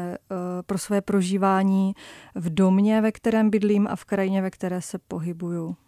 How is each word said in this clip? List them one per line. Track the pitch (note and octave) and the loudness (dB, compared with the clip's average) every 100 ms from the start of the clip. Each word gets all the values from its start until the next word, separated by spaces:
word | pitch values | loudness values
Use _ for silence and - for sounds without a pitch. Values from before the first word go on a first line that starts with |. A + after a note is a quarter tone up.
| F3 - - | -6 -10 -10
eh, | F#3 F3+ F3+ - | -8 -6 -8 -6
pro | F#3+ | -6
svoje | - G3+ | -2 -2
prožívání | - G3+ F3+ F#3+ F#3+ F#3+ G3 G3 F#3+ - - - - F#3+ | 2 0 2 2 2 2 4 2 0 -4 -12 -20 -14 -8
v | E3+ | -4
domě, | D#3+ F#3+ F#3+ G#3 A3 | 2 4 4 4 4
ve | A3 | 2
kterém | - A#3 A3 G#3+ | 0 0 2 2
bydlím, | G#3 G#3 G#3 G#3 | 2 2 2 0
a | F#3 | -4
v | - | -4
krajině, | G3 F#3+ F#3+ | -2 0 0
ve | F#3+ | -2
které | - F#3 F3+ | -4 -6 -6
se | - F3 | -6 -12
pohybuju, | - F3 E3+ E3+ E3+ E3+ E3 F3 | -10 -8 -8 -6 -6 -6 -6 -10